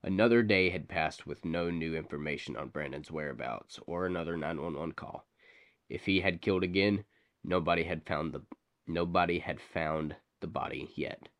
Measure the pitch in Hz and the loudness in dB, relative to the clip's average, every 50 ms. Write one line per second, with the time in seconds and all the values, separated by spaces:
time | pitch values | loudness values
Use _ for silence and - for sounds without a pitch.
0 | - 95 95 92 110 120 117 117 117 104 104 95 92 90 87 90 73 - - 85 | -2 -2 2 4 6 6 8 6 6 6 6 6 6 4 2 0 -6 -4 -2 0
1 | 80 78 - - - 71 73 - - 82 80 87 85 85 87 82 80 82 80 80 | 0 0 -2 -6 -10 -10 -10 -6 -4 -2 -2 0 0 0 0 -2 -2 -2 -2 -4
2 | 73 - - 73 73 76 73 71 - - - 58 76 65 - 76 76 71 65 73 | -4 -6 -8 -6 -4 -4 -4 -6 -6 -8 -6 -6 -8 -6 -6 -6 -6 -4 -6 -8
3 | 73 - 82 78 76 73 65 57 62 62 58 50 - _ - - - - 82 87 | -10 -8 -6 -6 -4 -6 -6 -6 -6 -6 -6 -8 -10 _ -18 -16 -10 -6 -4 -2
4 | 92 92 90 85 82 82 85 82 73 78 82 73 73 87 76 69 82 82 76 - | -2 0 0 -2 -2 -2 -2 -2 -2 -2 -4 -4 -4 -4 -4 -4 -6 -6 -6 -8
5 | - - - - - _ _ _ _ - - - - _ _ _ _ _ - - | -12 -10 -12 -14 -14 _ _ _ _ -20 -20 -20 -20 _ _ _ _ _ -8 -4
6 | - - 95 92 87 98 87 85 - 104 98 92 92 90 90 98 98 104 101 101 | 2 4 4 4 4 2 0 2 0 2 2 4 2 2 2 4 4 4 4 2
7 | 104 _ _ _ _ _ _ _ - - 90 90 80 85 85 85 80 85 90 78 | 0 _ _ _ _ _ _ _ -4 0 0 2 4 4 2 2 2 0 -2 -4
8 | - - 82 73 80 80 - 71 71 _ - _ _ _ _ _ _ - 82 85 | -2 -4 -2 -2 -2 -4 -6 -8 -12 _ -18 _ _ _ _ _ _ -4 0 0
9 | 87 85 87 92 87 85 87 85 - 87 73 - - - - 85 80 78 78 80 | 0 2 4 4 4 4 2 0 0 -4 -6 -8 -8 -6 -4 -2 0 0 0 0
10 | 78 76 73 - _ _ _ _ - 80 - 67 - - - 67 - - - - | -2 -2 -4 -8 _ _ _ _ -10 -4 -4 -4 -4 -4 -4 -6 -8 -8 -6 -6
11 | 71 - - - - - _ | -4 -4 -6 -10 -14 -20 _